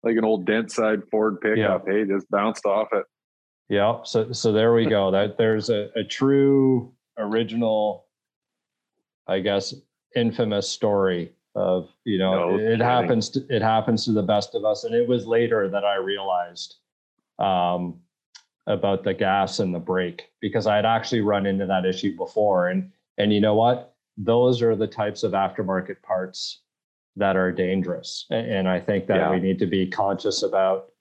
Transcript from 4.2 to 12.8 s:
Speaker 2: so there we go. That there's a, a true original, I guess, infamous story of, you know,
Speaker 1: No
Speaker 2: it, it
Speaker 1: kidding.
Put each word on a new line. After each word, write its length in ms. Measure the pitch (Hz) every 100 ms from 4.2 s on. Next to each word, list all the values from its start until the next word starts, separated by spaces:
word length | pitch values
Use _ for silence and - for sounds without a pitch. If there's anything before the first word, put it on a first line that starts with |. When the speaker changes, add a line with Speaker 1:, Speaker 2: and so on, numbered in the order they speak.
| 110
Speaker 2:
so 200 | 123 117
there 220 | 107 113
we 120 | 117 113
go. 260 | 107 98
That 260 | 95 104 -
there's 320 | 110 110 104
a, 200 | 110 104 -
a 80 |
true 920 | 101 - 135 139 139 139 135 127 120 _ _ -
original, 880 | 107 110 110 113 113 110 107 92 _ _ _ _ _ _ _ _ _ _ _ _ -
I 120 | 95
guess, 340 | 95 98 98 - _ _ _ 127
infamous 540 | 117 113 110 101 -
story 640 | - 110 101 95 87 85 _ _ 107
of, 340 | 95 92 87 _ -
you 120 | 98
know, 320 | 95 95 87
Speaker 1:
No 60 | 98
Speaker 2:
it, 60 |
it 20 | 110
Speaker 1:
kidding. 80 | 113